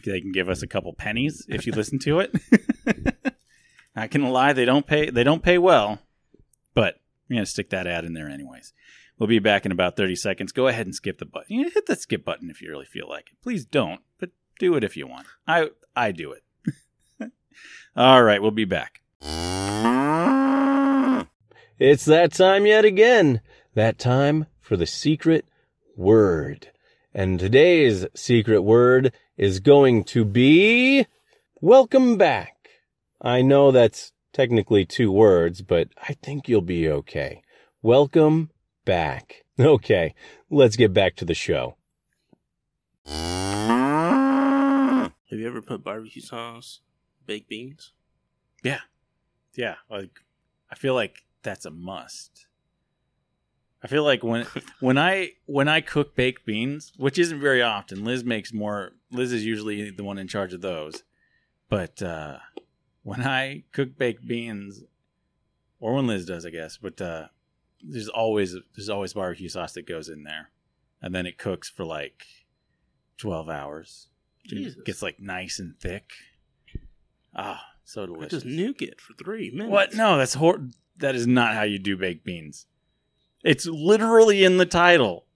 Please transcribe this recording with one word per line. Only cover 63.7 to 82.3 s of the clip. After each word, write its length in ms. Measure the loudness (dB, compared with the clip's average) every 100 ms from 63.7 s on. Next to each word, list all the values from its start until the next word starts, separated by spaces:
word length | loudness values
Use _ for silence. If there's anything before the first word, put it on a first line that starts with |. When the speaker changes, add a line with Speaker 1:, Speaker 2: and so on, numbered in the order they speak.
Speaker 1:
cook 260 | -8 -8 -4
baked 300 | -6 -6 -10
beans, 560 | -10 -10 -14 -16 -20 _ _ _ _ _ _ _ _ _ _
or 160 | -4
when 140 | -2 -2
Liz 180 | -4 -8
does, 180 | -12
I 60 | -12
guess, 280 | -14 -16 -14
but, 220 | -16 -12
uh, 280 | -12 -12 -16 _ _ _ _ _
there's 240 | -16 -14 -12
always, 460 | -6 -2 -2 -4 -8 _ -18
there's 120 | -12
always 240 | -10 -10
barbecue 360 | -10 -10 -10 -14
sauce 240 | -12 -14
that 160 | -14 -14
goes 200 | -14 -14
in 140 | -20
there. 280 | -18 -18 -18 _ _ _ _ _
And 120 | -12
then 140 | -10 -10
it 100 | -10
cooks 320 | -10 -10 -12
for, 160 | -14
like, 400 | -12 -12 -14 _ -20 _ _ _ _ _ _ _ _ _
twelve 300 | -10 -10 -10
hours. 580 | -14 -14 -18 -20 -20 _ _ _ _
It 60 | -18
Speaker 3:
Jesus. 320 | -14 -14 -14
Speaker 1:
gets, 180 | -14 -12
like, 160 | -12 -12
nice 400 | -14 -14 -12 -14
and 180 | -16 -14
thick. 320 | -14 -14 _ -20 _ _ _ _ _ -20 -20 _ _ _ _
Ah, 260 | -14 -14 -14 -20 _
so 220 | _ -16
Speaker 3:
I 20 | -16
Speaker 1:
delicious. 380 | -16 -12 -12
Speaker 3:
just 20 | -10
nuke 360 | -8 -8 -8
it 180 | -14 _
for 140 | _
three 360 | -20 -14 -12 -12
minutes. 220 | -12 -2
Speaker 1:
What? 220 | 0 0
No, 220 | 0 0 2
that's 180 | 0
hor-, 340 | 0 0 0 -6 -18 _ -8
that 180 | -6 -2
is 100 | 0
not 280 | 2 2
how 100 | -2
you 160 | -4 -4
do 160 | -6 -4
baked 280 | -4 -6
beans. 420 | -12